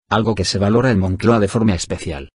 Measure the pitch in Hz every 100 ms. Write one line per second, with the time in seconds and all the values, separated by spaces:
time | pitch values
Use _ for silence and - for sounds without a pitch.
0 | _ 104 110 101 92 98 101 117 127 104
1 | 92 95 107 117 101 117 110 90 - 90
2 | - 73 67